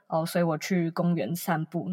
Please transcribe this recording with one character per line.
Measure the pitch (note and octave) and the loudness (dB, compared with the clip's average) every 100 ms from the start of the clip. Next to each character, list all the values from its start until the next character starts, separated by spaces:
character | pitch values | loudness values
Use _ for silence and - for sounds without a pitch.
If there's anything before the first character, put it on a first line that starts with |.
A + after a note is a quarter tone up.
| - | -4
哦， | E3 | -2
所 | E3 F3 | 0 2
以 | |
我 | E3+ D3+ | 2 0
去 | - F3+ E3 | 0 2 2
公 | E3+ F3 E3 | 0 2 2
园 | A#2 | 0
散 | F3 - D#3+ | -4 -2 -2
步， | E3 E3+ F3+ | -2 -4 -2